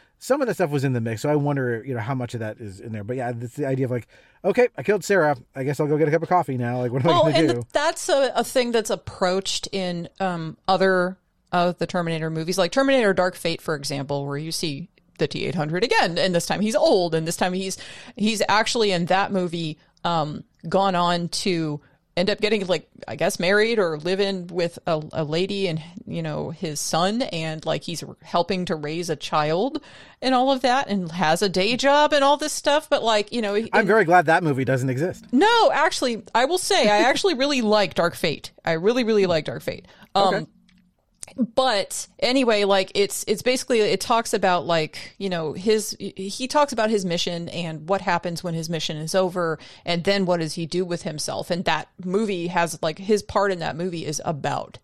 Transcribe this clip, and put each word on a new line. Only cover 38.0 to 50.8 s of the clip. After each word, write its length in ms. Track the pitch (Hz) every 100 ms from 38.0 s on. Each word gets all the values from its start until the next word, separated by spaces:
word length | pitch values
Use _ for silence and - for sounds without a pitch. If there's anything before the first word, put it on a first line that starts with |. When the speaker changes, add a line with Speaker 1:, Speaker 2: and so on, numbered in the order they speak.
| 170
Speaker 2:
Fate. 360 | - 170 - - _
I 80 | -
really, 320 | 160 196 247
really 220 | 220 214 185
like 180 | 160 143
Dark 160 | 127
Fate. 240 | - - - - -
Um, 200 | 196 196
Speaker 1:
Okay. 120 | 185 156 _ _ _ _ _ _ _ - - 226
Speaker 2:
but 540 | - 262 202 - - - -
anyway, 460 | 233 269 233 208
like, 260 | 196 196 190
it's, 280 | 196 196 - -
it's 140 | 214
basically, 380 | 254 254 - 233
it 200 | 202 190
talks 320 | - 233 233
about, 320 | 220 190 175 135
like, 480 | 165 156 - - -
you 100 | 196
know, 240 | 170 156
his, 420 | 185 208 214 - -
he 480 | 202 - 196 - 254
talks 240 | 294 285
about 160 | 233 220
his 140 | 214
mission 440 | 185 170 185 170 170
and 360 | 170 175 156 156
what 120 | 196
happens 420 | 185 175 175 170
when 120 | 180
his 160 | 165 160
mission 260 | 160 - 151
is 180 | 160
over, 440 | 190 185 180 165 151 - -
and 200 | - 175
then 200 | 180 202
what 160 | 180 175
does 140 | 156
he 100 | - 165
do 180 | 175